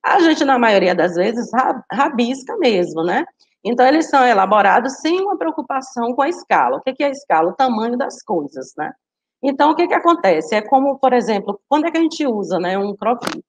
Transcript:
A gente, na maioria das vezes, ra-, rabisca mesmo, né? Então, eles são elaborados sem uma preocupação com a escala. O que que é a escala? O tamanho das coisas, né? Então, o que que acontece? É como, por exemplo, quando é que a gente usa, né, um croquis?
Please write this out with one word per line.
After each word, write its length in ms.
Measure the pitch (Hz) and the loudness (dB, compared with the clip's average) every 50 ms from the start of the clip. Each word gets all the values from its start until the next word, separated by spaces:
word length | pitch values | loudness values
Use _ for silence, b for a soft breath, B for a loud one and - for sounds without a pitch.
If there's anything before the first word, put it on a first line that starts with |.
| - | 0
A 140 | - - - | 2 2 4
gente, 240 | 349 330 311 - 302 | 4 4 2 2 2
na 160 | 269 269 247 | 2 2 4
maioria 340 | 240 226 208 196 185 180 180 | 4 4 4 4 4 2 2
das 220 | 175 180 180 170 | 2 0 0 0
vezes, 340 | 170 185 214 233 233 233 - - | 0 -2 -2 -2 -4 -6 -4 -2
ra-, 320 | 226 - - - - - _ | -2 0 -2 -2 -4 -8 _
rabisca 680 | - 208 269 320 302 226 247 233 262 269 - - - 453 | -2 -2 -2 0 0 -2 -2 -2 -2 -8 -8 -12 -6 0
mesmo, 440 | 349 247 220 180 180 165 151 160 | 0 2 2 2 0 -2 -4 -4
né? 220 | 165 175 180 247 339 - _ _ _ _ _ _ _ | -4 -2 -2 -2 -4 -6 _ _ _ _ _ _ _
Então, 240 | 202 240 240 247 262 | -6 2 4 4 4
eles 220 | 285 320 311 - | 4 2 0 2
são 180 | - 277 254 247 | 2 4 4 4
elaborados 720 | 233 196 190 190 208 214 202 202 185 - 233 262 262 - | 4 2 2 4 4 4 4 4 4 2 0 -2 -8 -4
sem 220 | - 320 339 370 | -4 -2 -2 0
uma 160 | 381 403 392 311 | -2 -2 -4 -4
preocupação 760 | - 330 311 - 269 - 277 269 262 - - 247 233 233 247 | -4 -6 -4 -6 -8 -6 -6 -6 -6 -8 -8 -6 -4 -4 0
com 80 | 269 | 0
a 60 | 277 294 | 0 -2
escala. 520 | 349 - - _ 202 160 135 120 - - | -2 -6 -4 _ 0 2 2 2 0 -2
O 20 | |
que 100 | - 262 | -4 -6
que 120 | 262 _ 294 | -4 _ -2
é 40 | 285 | -4
a 40 | |
escala? 400 | 269 269 - _ 165 160 160 175 | -4 -6 -4 _ 0 2 2 0
O 40 | 185 | 0
tamanho 420 | _ 269 262 240 214 220 233 240 247 | _ 0 0 0 -2 -2 -2 -2 -4
das 240 | - - - - | -4 -6 -8 -14
coisas, 520 | - - 214 170 143 143 - 135 131 - - - | -8 -6 -4 -4 -4 -6 -10 -12 -14 -14 -10 -10
né? 140 | 147 - - _ _ _ _ _ _ _ _ _ | -10 -10 -10 _ _ _ _ _ _ _ _ _
Então, 300 | - 269 277 - 285 302 | -2 -2 0 2 2 2
o 40 | 311 | 2
que 120 | 311 349 349 | 2 0 0
que 60 | 339 | 0
acontece? 600 | 330 - 339 339 330 - 196 170 156 160 - 220 | 0 2 2 0 2 2 2 2 2 0 -2 -4
É 80 | 208 | -4
como, 380 | 208 - - 262 269 277 269 269 | -2 2 2 2 2 2 -2 0
por 140 | - 262 247 | 0 2 2
exemplo, 480 | 247 202 185 220 196 196 202 202 - _ _ | 2 0 0 -2 -4 -4 -6 -10 -10 _ _
quando 160 | 269 302 302 | -2 0 0
é 60 | 339 | 0
que 60 | 320 330 | 0 0
a 40 | |
gente 260 | 330 311 320 - 302 269 | 0 0 -2 -2 -4 -2
usa, 320 | 226 208 196 165 180 170 | -2 -2 -4 -4 -4 -4
né, 180 | 175 175 185 196 | -2 -2 -2 -4
um 160 | 196 208 202 | -4 -4 -6
croquis? 480 | - - 214 247 240 - - - - - | -4 -2 -2 -2 -2 -4 -10 -10 -10 -14